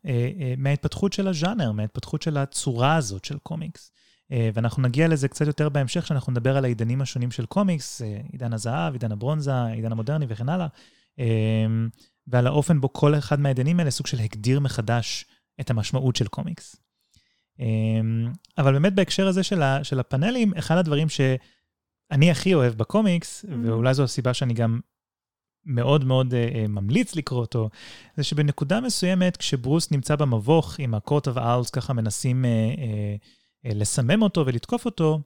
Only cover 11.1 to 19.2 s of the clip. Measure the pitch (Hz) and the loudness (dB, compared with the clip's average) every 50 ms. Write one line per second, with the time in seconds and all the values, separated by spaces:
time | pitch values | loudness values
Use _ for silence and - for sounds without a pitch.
11.1 | _ - 127 113 113 110 110 110 110 110 110 110 113 113 113 113 - _ _ _ | _ -4 0 0 2 2 2 2 2 2 2 2 0 0 -2 -4 -6 _ _ _
12.1 | _ _ _ - 120 123 120 127 143 151 139 - 170 147 131 131 _ - - 147 | _ _ _ 0 2 2 2 4 2 2 2 2 2 2 2 -2 _ 2 4 4
13.1 | 151 147 139 - 151 143 143 139 135 131 127 147 170 175 165 143 123 - - - | 4 2 0 0 0 0 2 0 2 2 0 2 2 2 2 0 -2 -2 -4 -4
14.1 | - 123 107 104 - 107 104 123 131 147 143 131 - - 107 104 120 120 110 - | -2 -2 -2 -4 -4 -2 0 2 2 2 2 0 -2 -2 -2 0 0 0 0 -2
15.1 | - - - _ _ _ _ _ _ - 143 - 127 110 104 - - 131 135 131 | -6 -10 -10 _ _ _ _ _ _ -10 -4 -2 -2 -2 0 -2 -2 0 0 0
16.1 | 117 - 117 95 - - - - 170 - - - - _ _ _ _ _ _ _ | 2 2 -2 -2 -2 -6 -6 -6 -8 -10 -12 -20 -20 _ _ _ _ _ _ _
17.1 | _ _ _ _ _ _ _ _ _ - 123 117 110 110 110 110 110 110 110 110 | _ _ _ _ _ _ _ _ _ -6 -2 -2 0 0 0 2 2 0 0 0
18.1 | 113 113 113 117 - - _ _ _ - 147 135 135 139 156 202 190 196 190 - | 0 0 -2 -4 -6 -10 _ _ _ 2 4 4 4 4 4 2 4 2 0 2
19.1 | - - | 2 0